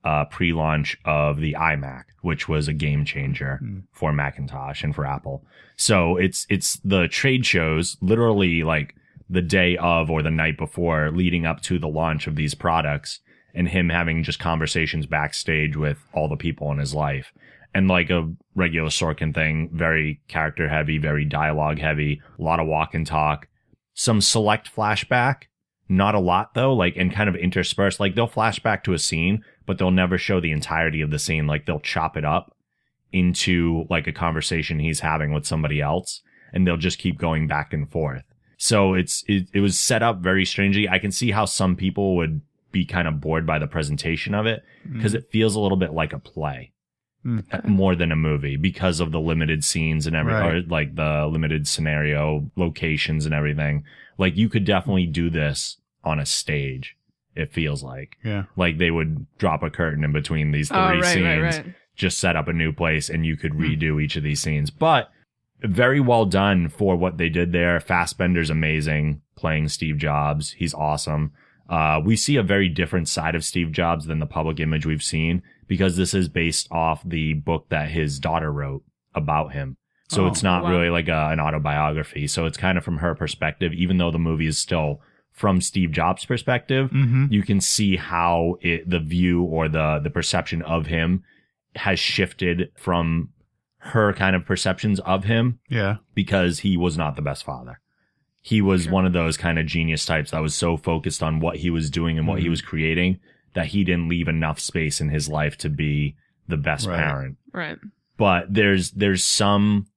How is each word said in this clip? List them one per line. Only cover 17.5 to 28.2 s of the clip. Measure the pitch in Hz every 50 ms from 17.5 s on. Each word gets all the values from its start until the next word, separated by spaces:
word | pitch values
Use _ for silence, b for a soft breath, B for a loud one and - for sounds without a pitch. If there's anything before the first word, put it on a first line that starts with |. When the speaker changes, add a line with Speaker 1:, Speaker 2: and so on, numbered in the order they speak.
| B B B B -
Speaker 1:
And | 95 95 95
like | 92 90 87 78
a | 90 87 82 80 87 - _ _ _
regular | 95 90 85 80 82 80 78
Sorkin | 76 - 87 80 76 - 80 78 73
thing, | 82 78 78 78 78 80 78
very | 82 80 82 80 80 80 78 76 76 - _ -
character | - 80 80 78 76 - 82 73
heavy, | 78 78 76 76 78 78
very | 76 76 73 73 73
dialogue | 76 73 76 78 78 76 76 76 76 76 73
heavy, | 78 78 78 76 76 73 73 73 B B B B
a |
lot | 80 80 82 82
of | 80 80
walk | 78 78 78 - -
and | 82 80
talk, | - 85 78 76 76 76 71 - _ _ _ _ _ _ _ _ _ _
some | - - - 113 104
select | 98 - - 117 107 104 107 110 - -
flashback, | - - 107 104 107 101 - - 123 123 120 135 135 - - _ _ _ _ _ _ _ _ -
not | 92 92 98 104 104
a | 101
lot | 90 90 87 95 107 - _
though, | 113 127 139
like, | 131 113 90 87 85
and | - 92 90
kind | 90 101 107 101
of | 90
interspersed. | 90 87 90 - 95 87 - - - 101 98 - -
Like, | 104 98 87
they'll | 113